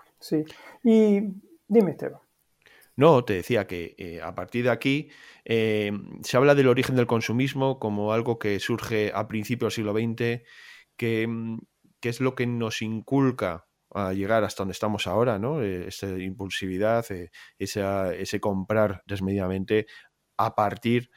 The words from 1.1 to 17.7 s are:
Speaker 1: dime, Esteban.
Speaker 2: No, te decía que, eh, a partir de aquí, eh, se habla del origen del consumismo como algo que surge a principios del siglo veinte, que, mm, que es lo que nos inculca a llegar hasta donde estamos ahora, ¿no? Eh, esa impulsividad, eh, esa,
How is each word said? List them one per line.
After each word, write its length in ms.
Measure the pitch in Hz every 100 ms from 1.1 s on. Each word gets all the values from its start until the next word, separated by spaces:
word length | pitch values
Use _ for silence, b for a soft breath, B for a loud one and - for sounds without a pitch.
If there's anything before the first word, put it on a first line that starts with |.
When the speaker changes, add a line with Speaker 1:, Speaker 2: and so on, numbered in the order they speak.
| 202 208 190 - - -
Speaker 1:
dime, 240 | 220 180
Esteban. 300 | - - - _ _ _ _ b b b
Speaker 2:
No, 300 | - 156 131
te 80 | 120
decía 340 | 92 - 113 95
que, 300 | 87 85 -
eh, 220 | 87 85
a 120 | 82
partir 300 | 90 90 120
de 60 | 123
aquí, 380 | 117 135 143 143 B B B
eh, 460 | - 113 110 107 104 101 - -
se 140 | - 127
habla 180 | 143
del 140 | 143 131
origen 260 | 123 123
del 120 | 127 120
consumismo 720 | 117 - 117 135 135 135 127
como 320 | 110 104 104
algo 260 | 113 117 117
que 220 | 104 98
surge 500 | - 113 - 110 104
a 140 | 98 110
principios 460 | 110 104 117 113
del 40 | 117
siglo 160 | 104
veinte, 520 | 107 117 113 117 120 B B B B _ -
que, 300 | 117 113 113
mm, 320 | 113 113 113 - _ _ _
que 100 | 120
es 100 | 113
lo 140 | 131
que 120 | 127 123
nos 340 | 120 110 -
inculca 840 | 110 110 - 139 131 127 92 87 - _ _
a 220 | 101 95
llegar 320 | 98 98 113
hasta 180 | 98 -
donde 100 | 95
estamos 340 | 87 107 101 92
ahora, 320 | 101 123 98
¿no? 240 | 120 156
Eh, 260 | 101 90 90
esa 180 | - 98 92
impulsividad, 880 | 95 95 98 - 95 92 107 117 117
eh, 200 | 92 87 B B -
esa, 560 | 98